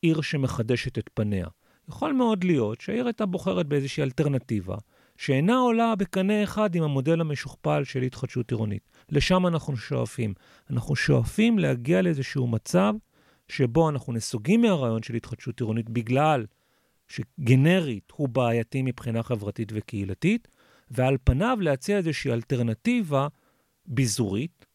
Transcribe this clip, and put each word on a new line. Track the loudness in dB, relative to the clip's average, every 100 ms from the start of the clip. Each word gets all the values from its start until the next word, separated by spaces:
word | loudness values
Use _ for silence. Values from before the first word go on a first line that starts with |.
עיר | 2 2
שמחדשת | 0 -2 -2 -2 -2 -2 -2 -6
את | -6
פניה." | -2 0 0 -4 -10 _ _ -18
יכול | -6 -2
מאוד | 2 2 2
להיות | 2 2 2 -4
שהעיר | -4 -2 -2
הייתה | -2 -4
בוחרת | -2 -2 -2 0
באיזושהי | -2 -2 -2
אלטרנטיבה, | -4 0 0 0 -2 -6 -4 -10 -10 _ _ _
שאינה | 0 2 4 2
עולה | 2 2 2 0
בקנה | -2 0 0 2
אחד | 0 0 0 2
עם |
המודל | 0 0 2 2
המשוכפל | 0 -4 -8 -6 -2 -2
של | -2 -2
התחדשות | -4 -4 -6 -4 -4
עירונית. | -2 -2 -4 _ _ -2
לשם | 0 4 4 4
אנחנו | 0 -2 -6
שואפים. | -4 -4 -4 -4 -6 -6 _ -20 _
אנחנו | -6 -2 -2
שואפים | 2 2 2 2 2 4
להגיע | 2 0 0 2
לאיזשהו | 2 0 -2 -2 0
מצב | -2 0 2 2 0 _ _ _ _ _
שבו | -2 2 4 2
אנחנו | 0 -4
נסוגים | -6 -4 -6 2 4
מהרעיון | 6 4 0 -2
של | -2
התחדשות | -6 -6 -10 -10 -6
עירונית | -2 -2 -2
בגלל | -4 0 2 2 2 -2 _ _ _ _ _ _
שגנרית | -10 -10 -4 4 6 6 4 0 -6 _ -6
הוא | -2
בעייתי | 0 2 0 -2 -4
מבחינה | -4 -4 -4 -4
חברתית | -2 -4 -4 -6 -6 -6
וקהילתית, | -6 -6 -6 -2 0 0 _ _ _ _ _
ועל | -2 0 4
פניו | 2 2 2 0
להציע | 0 0 0 0
איזושהי | 0 -2 -2
אלטרנטיבה | -2 -2 -2 0 0 0 0 0 0 -2 _ _ _ _ _ -6
ביזורית | 0 0 0 0 -2 -4 _ _